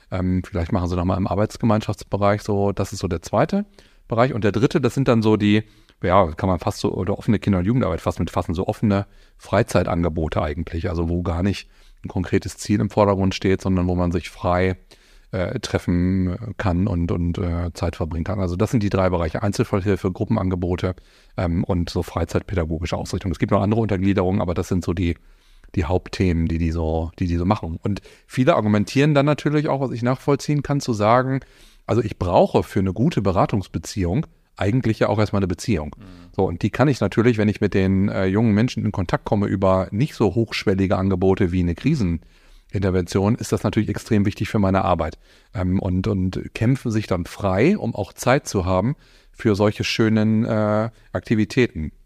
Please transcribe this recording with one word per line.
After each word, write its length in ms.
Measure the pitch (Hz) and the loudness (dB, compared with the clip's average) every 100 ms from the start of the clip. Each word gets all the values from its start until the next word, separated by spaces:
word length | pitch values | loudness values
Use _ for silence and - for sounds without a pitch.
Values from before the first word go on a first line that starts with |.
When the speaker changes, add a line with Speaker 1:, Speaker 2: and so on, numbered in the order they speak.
| - | -8
Speaker 1:
Ähm, 320 | 92 92 92 | -4 0 -2
vielleicht 280 | 90 95 87 | -2 -4 -2
machen 160 | 92 87 | -2 0
sie 80 | 90 | -2
nochmal 220 | 87 92 | 0 0
im 100 | 98 | 0
Arbeitsgemeinschaftsbereich 1120 | 92 107 - 117 107 107 104 - 101 101 104 | 0 -2 0 0 0 -2 -8 -6 -2 0 0
so, 300 | - 101 101 | 0 0 0
das 200 | 92 95 | -2 -6
ist 60 | - | -4
so 80 | 92 | -4
der 160 | 85 | -4
zweite 420 | - 208 147 202 208 - - _ - | -2 0 2 0 -4 -12 -20 _ -4
Bereich. 260 | 113 127 | 0 2
Und 80 | 120 | 2
der 80 | 101 | 0
dritte, 300 | 95 110 170 | 2 2 2
das 140 | 123 | 0
sind 120 | - 135 | 0 2
dann 160 | 113 | 4
so 140 | 110 107 | 4 4
die, 260 | 104 107 - - _ _ | 4 2 0 -10 _ _
ja, 300 | 90 95 85 | 2 4 4
kann 160 | 78 95 | 2 0
man 100 | 90 | 0
fast 220 | - - | -2 -2
so, 120 | 104 | -2
oder 240 | - 95 98 | -2 -2 -2
offene 220 | - 101 | 0 2
Kinder- 220 | - 95 | 2 2
und 40 | |
Jugendarbeit 360 | 92 127 95 82 | 2 0 0 -2
fast 180 | - - | -4 -2
mitfassen, 360 | 85 98 87 | -2 -2 -2
so 120 | 85 98 | -2 -4
offene 400 | 104 107 98 101 - - _ | 0 2 2 0 -10 -20 _
Freizeitangebote 1040 | - 101 98 - 90 85 85 80 78 - | -2 0 2 2 2 0 0 -2 -2 -2
eigentlich, 480 | 76 76 80 85 87 | -4 -4 -6 -6 -4
also 180 | 85 82 | -2 -2
wo 140 | 87 | -2
gar 220 | 87 85 | -2 -2
nicht 240 | 98 92 - _ - - | -2 -4 -8 _ -20 -18
ein 40 | - | -10
konkretes 480 | 98 87 98 - - | -6 -2 -2 -2 -8
Ziel 240 | - 104 | -2 0
im 100 | 107 | 0
Vordergrund 460 | - 101 95 95 - | 2 4 4 0 0
steht, 260 | 98 95 | 0 0
sondern 240 | 95 92 90 | 0 0 0
wo 80 | |
man 160 | 90 87 | 0 0
sich 180 | 87 - | -2 -6
frei, 480 | - 90 90 92 92 - - _ - _ | -6 -2 2 0 -2 -10 -20 _ -20 _
äh, 300 | 98 87 123 | -6 -4 -6
treffen 960 | - 92 - 87 90 95 90 87 110 - | -4 -4 0 0 2 0 -2 -4 -8 -6
kann 300 | 101 87 104 | -2 0 0
und, 240 | 87 85 | 0 -2
und, 260 | 101 87 85 | 0 -2 -2
äh, 340 | 90 85 87 | -4 -4 -6
Zeit 240 | - 87 - | -4 -6 -4
verbringen 280 | 82 85 | -4 -4
kann. 160 | 82 98 | -4 -4
Also 160 | 92 90 | -2 -2
das 160 | 110 | 0
sind 100 | 127 | 0
die 80 | 101 | 0
drei 180 | 95 92 | 2 2
Bereiche, 340 | 87 85 - | 0 -2 -2
Einzelfallhilfe, 640 | 104 - - 104 95 95 98 | -2 -2 0 0 0 0 -2
Gruppenangebote, 840 | 92 104 110 92 92 87 90 92 90 - _ _ - | -2 -2 0 0 -2 -2 -2 -4 -6 -12 _ _ -4
ähm, 280 | 90 85 | -2 0
und 240 | - 90 87 | 0 0 -2
so 140 | 90 | -4
freizeitpädagogische 920 | - 87 85 - - 95 80 80 85 - | -4 -4 -2 -4 -2 -4 -2 -4 -4 -6
Ausrichtung. 340 | - 95 95 | -6 -6 -4
Es 80 | 80 | -2
gibt 140 | 107 | 0
noch 100 | 101 | 2
andere 180 | 101 110 | 2 2
Untergliederungen, 600 | 110 95 98 98 92 101 | 0 2 2 2 2 0
aber 140 | 90 | -2
das 120 | 87 90 | -2 -2
sind 180 | 92 | -2
so 80 | 87 | 0
die, 240 | 90 87 82 _ _ _ - - - | 0 -2 -2 _ _ _ -20 -8 -4
die 80 | |
Hauptthemen, 640 | 78 92 - - 92 82 80 | 0 -2 -2 -2 0 2 0
die 100 | 82 | 0
die 140 | 82 | 0
so, 400 | 82 80 80 82 - | -2 -2 -2 -4 -4
die 100 | 90 | -2
die 80 | 85 | 0
so 100 | 87 | 0
machen. 320 | 107 82 85 | -2 -4 -6
Und 220 | - 98 - - _ | -4 -6 -8 -20 _
viele 300 | - 127 151 | 0 2 2
argumentieren 580 | 107 104 98 131 151 | 2 2 2 2 2
dann 100 | 143 | 4
natürlich 440 | 143 147 156 151 151 | 2 0 0 0 0
auch, 120 | 139 | -2
was 120 | 131 | -4
ich 100 | 113 | -4
nachvollziehen 640 | 123 127 - 143 - 147 | -2 -2 0 0 0 -2
kann, 160 | - 143 | -2 -2
zu 120 | - | -2
sagen, 480 | 107 104 123 131 135 - - - _ - | 0 4 4 2 -2 -6 -18 -20 _ -2
also 160 | 110 | 0
ich 160 | 117 - | -2 -4
brauche 460 | 90 101 190 110 | 2 4 4 2
für 160 | - 107 | 0 0
eine 120 | 95 | 0
gute 300 | 95 151 - | 0 0 0
Beratungsbeziehung 1040 | 98 90 147 110 - - - 107 85 110 165 _ _ - | 0 2 2 -2 -4 -8 -8 -4 -2 -2 -4 _ _ -4
eigentlich 420 | 92 127 117 107 | -2 0 0 0
ja 100 | 110 | 0
auch 100 | 104 | 2
erstmal 220 | 107 101 | 0 0
eine 80 | 95 | 0
Beziehung. 480 | 87 - 90 76 - | -2 -2 -2 -2 -12
Speaker 2:
Mhm. 60 | 95 87 - - | -18 -20 -8 -2
Speaker 1:
So, 80 | |
und 180 | 95 85 | -2 0
die 80 | 110 | -2
kann 180 | - 143 | 2 2
ich 120 | 127 | 2
natürlich, 380 | 101 - 113 110 | 0 2 2 4
wenn 100 | 104 | 2
ich 120 | 101 | 2
mit 140 | 101 | 0
den, 340 | 101 95 95 101 | 2 2 2 0
äh, 180 | 110 95 | 0 0
jungen 260 | 98 117 | 2 4
Menschen 320 | 101 127 - | 4 2 0
in 80 | 107 | -4
Kontakt 320 | 101 87 - | -2 -2 -4
komme 220 | - 104 101 | 0 0 0
über 420 | 101 95 95 92 | 2 2 2 0
nicht 240 | 101 156 | -2 -2
so 200 | - 104 | 0 0
hochschwellige 640 | 117 113 - - 95 92 98 | 2 -2 -2 0 2 2 2
Angebote 560 | 95 92 95 95 92 | 0 2 2 4 2
wie 80 | 92 | 2
eine 140 | 87 | 0
Krisenintervention, 1600 | 85 135 156 90 82 - _ - - _ 101 95 92 90 101 101 123 | 0 0 2 0 -2 -6 _ -20 -20 _ -2 0 0 0 0 2 0
ist 160 | - | -2
das 100 | 107 | -2
natürlich 260 | 107 110 107 | 0 0 0
extrem 380 | - - 107 101 | -4 0 0 2
wichtig 240 | - 107 | -2 -2
für 80 | 110 | 0
meine 260 | 95 95 | 2 2
Arbeit. 340 | 92 85 80 - _ _ _ | 2 0 -2 -8 _ _ _
Ähm, 260 | - 90 92 | -6 -2 0
und, 260 | 95 92 110 | 0 -2 0
und 480 | 98 92 - - | 0 -2 -4 -8
kämpfen 360 | - 113 135 123 | -2 0 0 0
sich 160 | 110 104 | -2 -2
dann 180 | 90 | -4
frei, 540 | 85 - 98 92 147 208 | -4 -4 -2 2 4 2
um 160 | 117 | -2
auch 180 | - 98 | -6 -8
Zeit 340 | - 123 139 - | -4 0 0 0
zu 200 | 104 90 | -2 2
haben 280 | 92 110 156 - - _ | 2 0 -2 -10 -20 _
für 220 | - 113 | -2 0
solche 300 | 101 104 - | 4 2 2
schönen, 600 | - - 110 110 107 110 | -2 2 2 4 2 2
äh, 460 | 117 110 107 107 113 - _ | 0 0 0 0 -2 -8 _
Aktivitäten. 800 | 92 - 107 104 - 120 - 76 - | -8 -2 0 0 2 0 -2 -8 -10